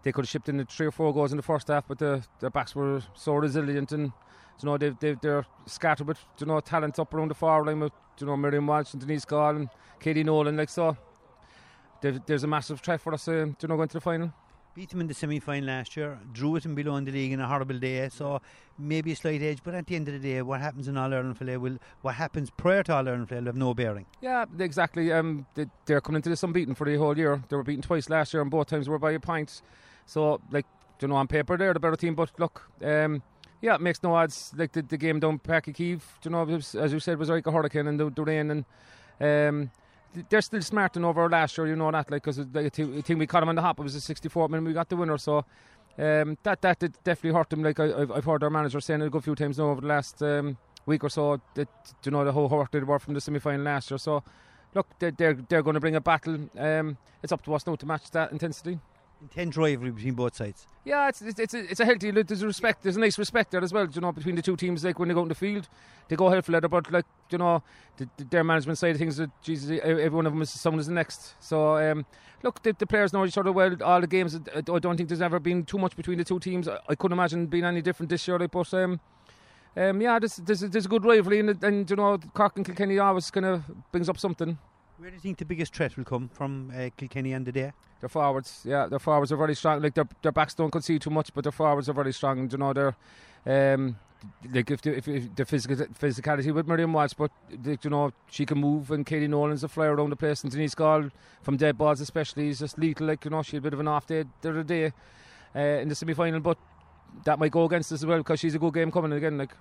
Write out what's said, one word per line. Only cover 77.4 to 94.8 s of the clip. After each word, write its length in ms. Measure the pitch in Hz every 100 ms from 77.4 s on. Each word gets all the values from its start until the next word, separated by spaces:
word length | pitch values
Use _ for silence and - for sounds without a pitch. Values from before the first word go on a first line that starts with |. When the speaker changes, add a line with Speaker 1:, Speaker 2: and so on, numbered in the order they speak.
| 165
Speaker 1:
being 180 | 170
any 160 | 175 175
different 300 | 165 - 170
this 160 | 175 -
year, 140 | 175
like, 100 | 175
but, 240 | 185 170
um, 240 | 185 185 180 _ _ - - - - _ -
um, 240 | 190 196
yeah, 180 | 233 233
there's, 160 | 220
there's, 280 | - 170 202
there's 240 | 202 202 190
a 20 |
good 160 | 220
rivalry, 340 | 202 226 185 208
and, 240 | 214 190
and, 260 | 202 202 185
you 60 |
know, 240 | 196 202 202 160
Cork 220 | - 202 -
and 100 | 180
Kilkenny 320 | 175 196 196
always 320 | 196 185 160
kinda 320 | 196 190 180 147 - -
brings 160 | 175 175
up 100 | 180
something. 400 | 196 170 165 160 - _ _ -
Speaker 2:
Where 120 | 175
do 40 |
you 60 | 185
think 180 | 190 180
the 60 |
biggest 300 | 156 170 165
threat 220 | - 143 -
will 80 |
come 240 | 123 127 123
from, 440 | - 139 139 131 123
uh, 140 | 127 -
Kilkenny 380 | 139 139 131
on 100 | 131
the 80 | 127
day? 200 | 127 135 - _ _
Speaker 1:
Their 100 | 127
forwards, 540 | 160 143 135 127 -
yeah, 220 | 113 143 98
their 120 | 135
forwards 320 | - 151 139
are 60 | 147
very 180 | 156
strong. 260 | 143 160 151
Like, 140 | 151
their, 140 | 147 147 -
their 100 | 160
backs 220 | 143 151
don't 180 | - 156
concede 300 | 165 147 160
too 80 | -
much, 220 | 156 147
but 120 | -
their 80 | 143
forwards 360 | - 156 143 131
are 40 |
very 200 | 139 135
strong. 380 | 131 139 131 127
You 80 | 139
know, 140 | 139
they're, 240 | 135 139 - - - - - -
um, 500 | 135 135 135 135 113 - _ - - 139
like, 200 | 127 117
if 100 | 143